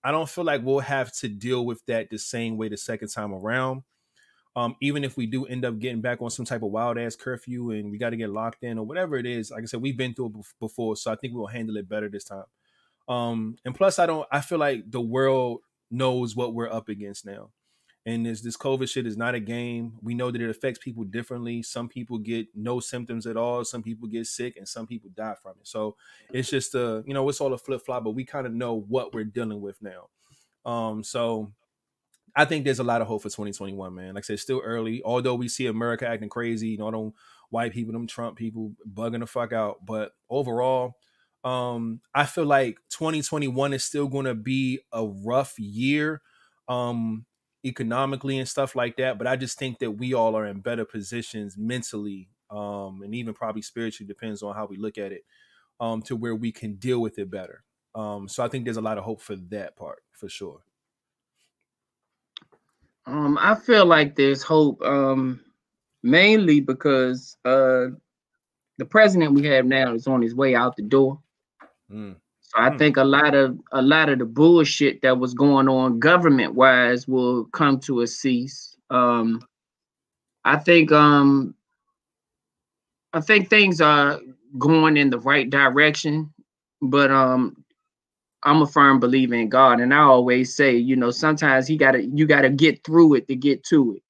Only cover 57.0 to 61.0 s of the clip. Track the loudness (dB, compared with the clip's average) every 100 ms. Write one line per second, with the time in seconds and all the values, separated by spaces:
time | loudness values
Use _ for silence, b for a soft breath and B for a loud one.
57 | -4 -8 -12 -12 -14 -20 _ _ _ -12
58 | -10 -10 -12 -8 -6 -6 -8 -6 -6 -8
59 | -8 -12 -12 -16 -12 -12 -12 _ -18 -18
60 | _ _ -18 -14 -16 -16 _ _ _ _